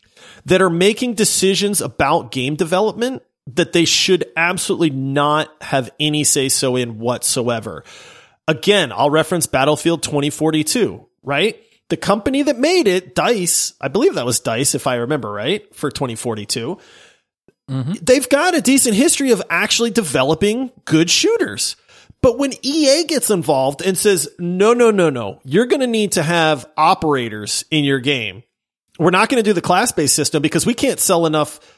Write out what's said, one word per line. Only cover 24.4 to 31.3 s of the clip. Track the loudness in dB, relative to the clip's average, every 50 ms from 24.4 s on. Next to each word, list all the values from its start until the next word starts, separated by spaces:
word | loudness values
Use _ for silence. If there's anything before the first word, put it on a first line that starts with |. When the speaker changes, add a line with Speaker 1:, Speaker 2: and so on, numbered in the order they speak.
| -6 -4 0 2 2 4 4
Speaker 1:
no, | 4 4 4
no, | 4 4 2 2
no, | 0 -2 -4 -8 -10 -12 -8
you're | -2 2 2 2
gonna | 2 2 0 0
need | 0 0 0 0 0 0
to | -2 0
have | 0 2 2 2 2 0 -2 -4 -6 _
operators | 0 2 2 2 2 2 0 0 0 0 -4 -6 -8 -8 -6 -6 -6 -6 -2
in | -2 0 2
your | 2 0 0
game. | 0 0 -2 -2 -4 -6 -10 -12 -18 _ _ _ _ _ _ _ _ _ _ -2
We're | 0 2
not | 4 2 2 2
gonna | 2 2 2
do | 2 2
the | 0 0
class-based | 0 2 2 0 0 -2 -2 0 0 0
system | 0 0 -2 0 0 0
because | 0 0 0 0
we | 0 -2
can't | 0 0 -2 0 0
sell | 0 2 2 2 2
enough | 2